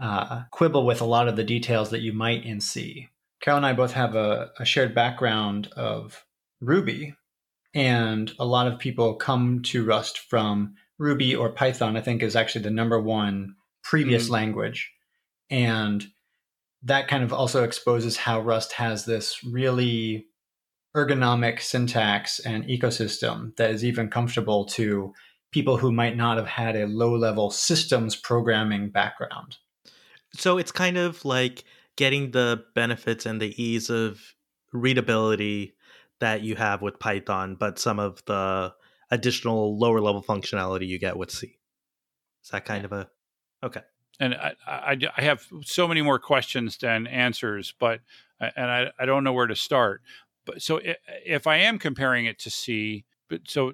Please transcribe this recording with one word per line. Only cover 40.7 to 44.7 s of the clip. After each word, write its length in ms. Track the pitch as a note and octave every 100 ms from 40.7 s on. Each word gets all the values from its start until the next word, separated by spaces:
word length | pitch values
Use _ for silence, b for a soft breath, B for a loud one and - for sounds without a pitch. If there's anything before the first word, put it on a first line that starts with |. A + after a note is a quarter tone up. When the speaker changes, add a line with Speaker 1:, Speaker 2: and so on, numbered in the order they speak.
| F#2+ F#2
Speaker 3:
you 120 | F#2
get 180 | F#2+ F#2
with 140 | F2+
C. 280 | - - _ _ _ _ _ _ _ _ _
Is 80 | -
that 140 | G2
kind 180 | - G#2
Speaker 1:
Yeah. 40 | G2
Speaker 3:
of 60 |
a, 760 | G2+ F#2+ _ _ _ _ - B2+
okay. 140 | - - _ _ -
Speaker 2:
And 140 | C3
I, 200 | B2 D2+ -
I, 300 | -